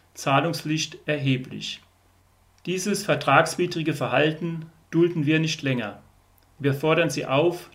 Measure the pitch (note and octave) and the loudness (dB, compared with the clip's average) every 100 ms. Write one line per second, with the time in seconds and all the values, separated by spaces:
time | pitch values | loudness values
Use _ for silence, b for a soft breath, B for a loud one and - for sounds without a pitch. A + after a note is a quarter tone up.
0 | B - C#3+ C#3 E3 D#3+ D3+ D#3 - - | B -6 0 2 2 -2 -2 -2 -4 -8
1 | - D3 C3+ B2+ - G#2+ - - _ _ | -4 0 2 0 -2 -10 -10 -12 _ _
2 | _ _ _ _ _ _ - F#3 G3 G3 | _ _ _ _ _ _ -6 -4 -2 -2
3 | - C#3 - C#3 E3 - F3 E3+ D3+ C#3 | 0 0 4 4 4 0 -2 -2 -2 -2
4 | A#2+ B2+ D#3 D#3 E3+ E3 D#3 - _ E3 | 0 2 2 0 -6 -8 -12 -20 _ 2
5 | E3+ E3+ C#3+ D#3 D#3+ - C#3 B2 G#2 - | 2 2 2 2 0 -2 -2 -2 -4 -10
6 | - _ _ _ _ _ C#3 C3+ D#3 D#3+ | -20 _ _ _ _ _ -2 0 2 2
7 | D#3+ D3+ B2 C#3 E3+ E3+ - | 2 -2 0 2 2 0 -10